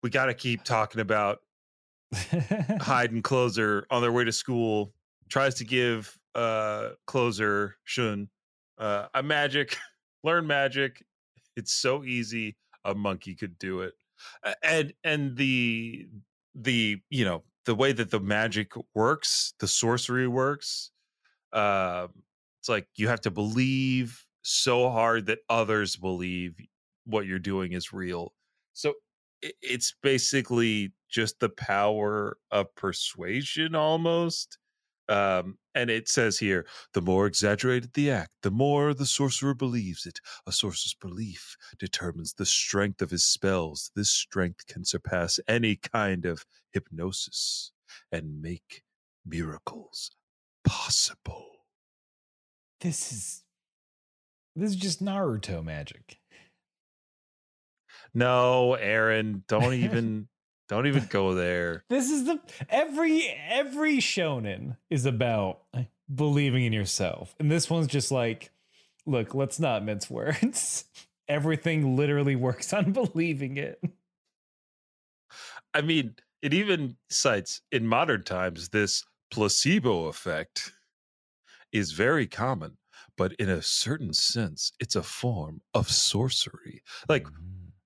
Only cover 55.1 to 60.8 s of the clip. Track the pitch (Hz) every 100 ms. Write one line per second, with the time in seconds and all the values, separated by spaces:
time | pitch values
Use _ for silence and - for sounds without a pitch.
55.1 | 196 175 110 - 87 80 76 73 - _
56.1 | - _ - _ _ _ _ _ _ _
57.1 | _ _ _ _ _ _ _ _ - -
58.1 | 120 123 123 123 127 123 127 101 110 110
59.1 | 110 110 101 - 110 120 127 117 117 113
60.1 | 107 107 _ _ _ _ 104